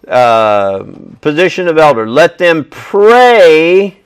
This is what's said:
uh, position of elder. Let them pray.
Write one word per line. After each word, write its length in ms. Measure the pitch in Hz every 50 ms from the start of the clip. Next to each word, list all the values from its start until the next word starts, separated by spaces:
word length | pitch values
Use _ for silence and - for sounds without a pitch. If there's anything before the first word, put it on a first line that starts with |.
| -
uh, 760 | - - 127 123 117 113 113 110 107 104 101 98 98 98 98 101 - - - - 50 - _
position 460 | - 151 147 156 185 175 - - 180
of 120 | 175 160 160
elder. 280 | 160 151 135 113 110
Let 300 | 110 117 147 165 170 -
them 280 | _ 180 175 165 160 135
pray. 1300 | _ - - - - - 196 208 220 233 247 254 247 240 220 185 165 156 156 160 170 180 190 202 196 180 _ _